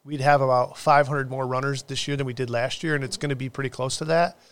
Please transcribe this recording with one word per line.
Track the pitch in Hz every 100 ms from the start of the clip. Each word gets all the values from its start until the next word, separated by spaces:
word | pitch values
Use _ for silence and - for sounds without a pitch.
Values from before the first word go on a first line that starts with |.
we'd | 139 147
have | 135 143
about | 135 127 127 -
five | 156 147 135
hundred | 143 131
more | 131 131
runners | 127 139 139
this | - 135 -
year | 143
than | 135
we |
did | 120 123
last | 117 127 -
year, | 160
and | 147
it's | 131 -
gonna | 147
be | 131 131
pretty | - 135
close | - 131 -
to |
that. | 156 165 170 - _